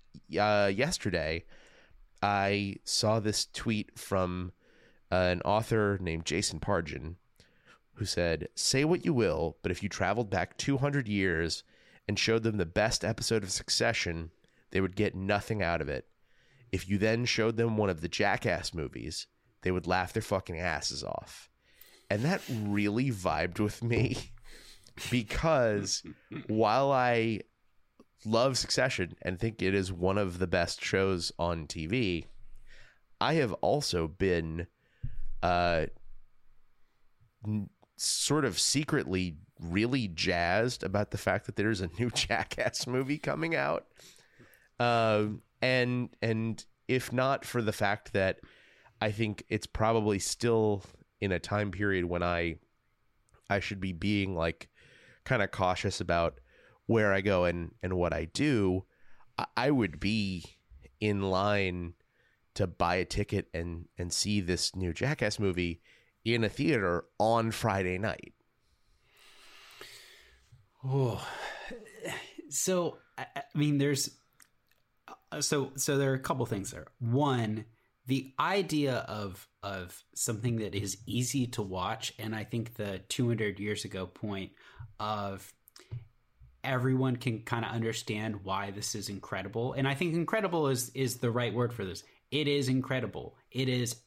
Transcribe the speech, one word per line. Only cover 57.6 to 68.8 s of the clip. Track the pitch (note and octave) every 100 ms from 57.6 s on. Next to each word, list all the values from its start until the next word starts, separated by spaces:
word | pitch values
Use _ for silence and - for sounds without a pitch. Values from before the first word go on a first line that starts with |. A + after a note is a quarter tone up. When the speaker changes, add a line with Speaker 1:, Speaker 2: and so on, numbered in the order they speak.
| E2 -
Speaker 1:
and | F#2 F#2
what | E2+
I | D#2+ E2
do, | - D3 A#2 F#2+ F#2 - _ - - - -
I, | - -
I | C3
would | C3+ G2 D2+
be | G2 A2 G2 F2+ - - _ - - -
in | G#2+ G2+
line | G2 F#2 G#2 G2+ F#2+ F2+ E2+ - _ _ _ _ _
to | - F#2
buy | - F2 F2+
a | F2
ticket | - G#2 G2+ -
and, | E2+ E2+ E2+ - -
and | F2
see | - G2+ G#2
this | F2 F2 - F#2+
new | F2+
Jackass | D#2+ B2+ D3+ G#2 G#2+
movie | G2 F2 E2+ E2 _ - _ _
in | A2+ A#2+
a | G#2+
theater | - - B2 F#2 F2 - -
on | A2 A#2 A2+
Friday | - A2+ G2 F#2 F#2
night. | G#2 - - - _ _ _ _